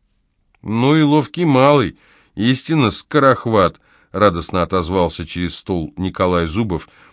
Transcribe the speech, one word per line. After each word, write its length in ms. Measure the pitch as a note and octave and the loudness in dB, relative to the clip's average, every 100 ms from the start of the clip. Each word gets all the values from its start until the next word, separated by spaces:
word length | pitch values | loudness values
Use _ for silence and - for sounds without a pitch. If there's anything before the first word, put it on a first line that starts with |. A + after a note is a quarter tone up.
| _ _ _ _ _ _ | _ _ _ _ _ _
«Ну 340 | - A2+ C3 D#3 | -6 0 2 4
и 60 | |
ловкий 420 | D3 D3+ C3+ - | 4 2 0 -2
малый, 540 | E3+ C3 C#3 D3 G2 - _ _ _ | 2 4 4 4 0 -6 _ _ _
истинно 560 | - A#2 B2+ - D#3+ A2+ | -4 -2 -2 -2 0 0
скорохват!» — 920 | E2+ - D3+ C#3 A#2+ A#2+ G#2+ F2 - _ _ _ | 0 -4 0 2 2 0 2 2 -2 _ _ _
радостно 500 | F#2 G#2 E2+ D#2 F#2 | 0 0 0 -4 -2
отозвался 640 | E2+ F#2 E2 F#2+ E2+ - D#2+ | -2 -2 -2 0 -2 -4 -10
через 300 | F2 F2 - | -6 -6 -6
стол 360 | - F2+ D#2 - | -6 -6 -6 -6
Николай 500 | F#2 - F#2 F2 E2 | -6 -2 0 0 -2
Зубов, 420 | F#2 A2+ E2 - _ _ | -2 -2 -4 -8 _ _